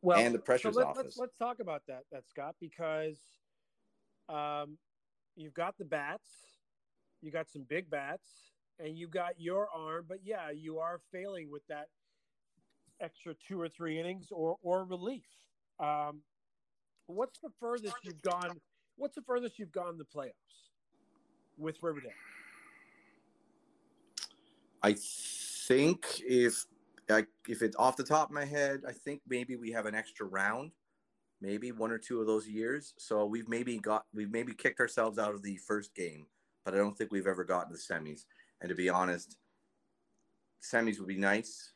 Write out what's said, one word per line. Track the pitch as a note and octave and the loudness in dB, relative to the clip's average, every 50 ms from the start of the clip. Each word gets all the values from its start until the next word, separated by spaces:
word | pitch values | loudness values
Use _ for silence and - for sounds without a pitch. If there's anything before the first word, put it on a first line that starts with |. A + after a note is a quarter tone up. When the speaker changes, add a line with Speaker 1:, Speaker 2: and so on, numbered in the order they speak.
| - | 8
Speaker 1:
Well, | F3+ F3 E3+ | 8 8 10
Speaker 2:
And | A#2 A#2+ A#2+ | 8 8 4
the | A#2 | 2
pressure's | - - - - - A3 G#3 | 4 6 4 6 6 4 6
Speaker 1:
so | A#3+ | 6
let, | B3+ - | 4 4
Speaker 2:
off | - | 2
Speaker 1:
let's, | C4 C4 - | -2 -4 -6
Speaker 2:
us. | - B3 | -6 -8
Speaker 1:
let's | B3 B3+ _ - | -8 -8 _ -4
talk | A3+ A#3+ B3 A3 | -4 -4 -2 -4
about | A#3 F3 D#3 C#3+ _ - | -4 -4 -4 -6 _ -10
that, | C3 B2+ C#3 _ - | -12 -12 -12 _ -14
that, | E3+ E3 _ | -14 -14 _
Scott, | _ - C#3 D3+ E3 _ | _ -10 -8 -8 -8 _
because, | F3 D#3+ - - E3 D#3+ D#3 D#3 D#3 D#3 D#3 C#3+ - - _ _ _ _ _ _ _ _ _ _ _ _ _ _ _ _ _ _ _ - | -14 -14 -8 -4 -4 -2 0 0 -2 -4 -6 -8 -18 -20 _ _ _ _ _ _ _ _ _ _ _ _ _ _ _ _ _ _ _ -8
um, | D#3+ D3 D3 D3 D3 D3 D3 D3 D3+ D#3 _ _ _ _ _ _ _ _ _ _ _ | -6 -4 -2 -2 -2 -2 -4 -6 -8 -18 _ _ _ _ _ _ _ _ _ _ _
you've | - D#3 D#3 C#3 | -16 -16 -12 -4
got | - E3 F#3 G#3 _ | -4 -4 -4 -4 _
the | G3 | -6
bats, | D3+ D#3+ D3+ C#3+ C#3+ D#3+ - _ - - - - - _ _ _ _ _ _ _ _ _ _ _ _ _ _ - | -2 -2 -2 -2 -2 -6 -6 _ -18 -20 -20 -20 -20 _ _ _ _ _ _ _ _ _ _ _ _ _ _ -14
you | D#3 | -6
got | D3 E3 D#3+ - | -4 -4 -4 -4
some | - D3 C3+ | -8 -16 -8
big | A#2+ D3 E3+ F#3+ D#3+ | -4 -4 -4 -2 -2
bats, | D3+ C#3+ C#3 C#3 D#3+ F#3+ _ - - - - _ _ _ _ _ _ _ E3+ | -4 -4 -2 -4 -6 -8 _ -18 -20 -20 -20 _ _ _ _ _ _ _ -10
and | D#3 D#3 | -10 -8
you | E3 E3+ E3+ | -8 -10 -4
got | D#3+ F#3 F3 F3 F3 - | -2 -2 -2 -2 -4 -4
your | E3 E3+ F3+ G3 G#3 G#3 E3 | -4 -2 0 0 0 0 -4
arm, | D#3+ D#3+ D#3 D#3+ E3+ E3+ D#3+ | -8 -6 -6 -6 -6 -6 -8
but | F#3 G3 F#3+ | -12 -12 -6
yeah, | G3 A3 G3 E3+ D3+ | -6 -6 -6 -6 -8
you | D3 D3+ D#3 D#3+ D#3 D#3+ | -8 -8 -8 -8 -6 -4
are | D#3+ E3 F3 E3+ _ _ - | -4 -4 -4 -6 _ _ -12
failing | F#3 F#3 G3+ G3 F3+ D#3+ D3 | -10 -8 -8 -8 -10 -10 -12
with | C#3+ D3 _ _ | -12 -14 _ _
that | D#3 D3 D3+ D#3 _ _ _ _ _ _ _ _ _ _ _ _ _ _ _ _ _ _ _ _ _ _ | -10 -10 -10 -12 _ _ _ _ _ _ _ _ _ _ _ _ _ _ _ _ _ _ _ _ _ _
extra | - D#3+ _ _ - F3 D#3 _ - | -12 -12 _ _ -12 -12 -12 _ -10
two | - G3 F3+ | -8 -6 -4
or | E3+ E3 | -4 -6
three | D3+ - E3+ E3 D#3 D#3 | -6 -6 -6 -4 -2 -2
innings | E3 F3 F#3 F#3+ F3+ - | -2 -4 -6 -8 -10 -12
or, | G#3 F3 D#3 D#3+ F3 - - | -4 -2 0 0 0 -2 0
or | F3 F3+ F#3 F#3+ | 0 2 2 0
relief. | F#3 F#3 F3+ F3+ G#3+ C4+ B3 - _ _ _ _ _ _ _ _ _ _ _ | -2 -6 -6 -4 -6 -6 -6 -12 _ _ _ _ _ _ _ _ _ _ _
Um, | D#3 D3 D3+ D3 D3 D3 D3 D3+ D3 _ _ _ _ _ _ _ _ _ _ _ _ _ _ _ _ | -2 0 0 0 0 -4 -6 -10 _ _ _ _ _ _ _ _ _ _ _ _ _ _ _ _ _
what's | - F3 G3 A#3+ B3+ - - | -10 -2 -2 -2 -2 -4 -12
the | - D4+ - _ | -14 -14 -12 _
furthest | A#3+ A#3 A#3+ B3 G#3+ G3+ - - - | -4 -4 -4 -2 -2 -6 -8 -6 -10
you've | F3+ F3 D3+ - | -12 -14 -4 -2
gone? | F#3+ F3 F3 F3+ F3 F3+ D#3+ _ _ _ _ _ _ _ | 0 0 0 -2 -4 -8 -10 _ _ _ _ _ _ _
What's | - C4 C#4+ - | -6 -6 -6 -6
the | D#4 A#3 | -8 -4
furthest | - B3 B3 B3 A#3 - - | -2 -2 -2 -2 -4 -6 -8
you've | G#3+ E3+ D3 | -12 -6 -6
gone | F#3+ F3+ F3 | -4 -4 -4
in | E3+ E3 | -6 -8
the | D3 | -12
playoffs | _ - D3 C#3 B2 - _ _ _ - - - _ _ _ _ _ _ _ _ _ _ _ _ _ _ _ _ _ _ | _ -8 -8 -8 -8 -10 _ _ _ -20 -20 -20 _ _ _ _ _ _ _ _ _ _ _ _ _ _ _ _ _ _
with | - D3+ D#3+ D#3 - E3 | -8 -8 -8 -8 -4 -4
Riverdale? | E3+ D#3 D3 C3 A#2+ - - - - - - - - - - - - - - - _ _ _ _ _ _ _ _ _ _ _ _ _ _ _ _ _ _ _ _ _ _ _ _ _ _ - - - - _ _ _ _ _ _ _ _ _ - | -4 -4 -4 -8 -12 -14 -16 -18 -18 -18 -18 -20 -20 -20 -20 -20 -20 -20 -20 -20 _ _ _ _ _ _ _ _ _ _ _ _ _ _ _ _ _ _ _ _ _ _ _ _ _ _ -10 -10 -10 -14 _ _ _ _ _ _ _ _ _ 6
Speaker 2:
I | G#2 G#2+ G2+ | 6 6 4
think | - - - - - - - - - - - - - - B2+ C3+ C#3+ D#3+ F#3 - - - - - - | 0 -8 -8 -8 -8 -8 -8 -8 -8 -8 -8 -8 4 6 6 8 8 6 4 2 -2 -6 -6 -4 -2
if | B2+ B2+ B2+ A#2+ A#2+ A2 - - _ - _ _ _ _ - _ - | 4 6 8 8 6 4 2 -6 _ -12 _ _ _ _ -20 _ 6
I, | G#2+ A2 G#2 - _ _ _ - | 6 6 6 4 _ _ _ -8
if | A#2 A2 A#2 | -2 0 2
it's | G#2+ G2+ | 0 4
off | - A2+ B2+ B2+ | 6 6 6 6
the | - C3+ | 4 0
top | - D3+ D#3 D#3 C#3+ | 4 4 4 4 4
of | D3 | 0
my | D3 C#3+ | -4 -4
head, | C#3 D3 D3 C#3+ C#3 C#3 C#3 C#3 | -2 0 2 2 2 2 -2 -6
I | C3 A#2+ | -8 -10
think | - - C#3 C#3+ C#3+ _ - | -8 -8 -8 -8 -8 _ -4
maybe | B2+ B2 B2 B2 B2+ | -2 -2 -2 -4 -6
we | A#2+ A#2 A2 A#2 | -6 -6 -4 -2
have | A#2 G#2+ | -2 -2
an | G#2+ G#2 | 0 -2
extra | A2 A2 - - - A2 | -2 -4 -4 -8 -8 -8
round, | F#2+ F#2 F#2+ G2 G2+ A2 B2 C#3+ D#3+ - _ _ _ _ _ _ _ _ _ _ _ _ _ | -4 0 2 2 2 2 0 -4 -8 -14 _ _ _ _ _ _ _ _ _ _ _ _ _
maybe | G2+ G2 G2+ G#2+ A#2 B2 A#2+ | -4 -2 -2 -2 -2 -6 -2
one | A2 A2 A2 | -2 0 0
or | A#2 A2 | 0 -2
two | - - B2+ A#2 | -4 -2 0 0
of | A2 | 4
those | G#2+ A2 G#2+ G#2+ G#2+ | 4 4 2 2 -2
years. | G#2+ G#2+ A2 A#2 C3+ D3 C#3+ - - _ | -4 -2 -2 0 -2 -2 -4 -10 -16 _
So | - - A2+ G#2 G#2 | -4 0 2 2 2
we've | G2+ G#2+ A#2 A2+ A2+ | 2 0 -2 -2 -2
maybe | A#2 A#2 B2 B2+ A#2+ A2 | -2 -2 -2 -2 -4 -2
got, | G2+ G#2+ G#2+ G#2+ - _ - | 0 2 2 2 0 _ -6
we've | G#2+ G#2+ G2+ | -4 -4 -2
maybe | A2 A#2 A#2+ B2 A2 | 0 -2 -2 -2 -6
kicked | - - C3 - - | 2 2 2 4 4
ourselves | B2 A#2 - - A2+ A2+ G#2 A2+ | 2 2 4 4 2 4 4 2
out | G#2+ G#2 G#2 | 0 0 0
of | G2+ G2+ | -2 -4
the | G2+ G2 | -6 -8
first | F#2 - - G#2+ G#2 G2+ - _ | -8 -2 -2 -2 -2 -2 -4 _
game, | - F2+ E2+ D#2 D2+ D2+ _ _ _ _ _ _ _ _ | -6 -6 -6 -6 -10 -18 _ _ _ _ _ _ _ _
but | G2 F#2 | 2 4
I | G2 | 4
don't | G2+ G2+ G2+ | 4 4 4
think | - A2+ G2+ G#2 | -2 -2 0 0
we've | G2 F2+ | 2 2
ever | G2 F#2 F2+ F2+ | 2 2 2 2
gotten | E2+ F#2 F2+ F2 - E2+ | 2 2 2 2 -2 -8
to | E2 | -12
the | - - F#2 | -6 -4 -4
semis. | E2 D#2 D2+ D2+ - - _ _ _ - _ _ _ | -4 -4 -6 -10 -12 -14 _ _ _ -20 _ _ _
And | - F2+ | -6 -4
to | F2+ | -2
be | D#2+ F2+ F#2 | 2 2 4
honest, | F2 F2+ F#2 F2+ F2 E2+ - - - _ _ _ _ _ _ _ _ _ _ _ _ _ _ _ _ _ _ _ _ _ _ _ _ _ - | 4 4 4 4 2 -2 -4 -12 -18 _ _ _ _ _ _ _ _ _ _ _ _ _ _ _ _ _ _ _ _ _ _ _ _ _ -10
semis | - - A#2 A2+ A2+ G#2 G2 | 0 2 4 4 4 2 0
would | G2 F#2 | -4 -6
be | G2 | -2
nice. | F#2+ G2+ G2 G2+ G#2+ A2+ - - - - - _ | 2 4 4 4 4 2 -4 -12 -14 -16 -18 _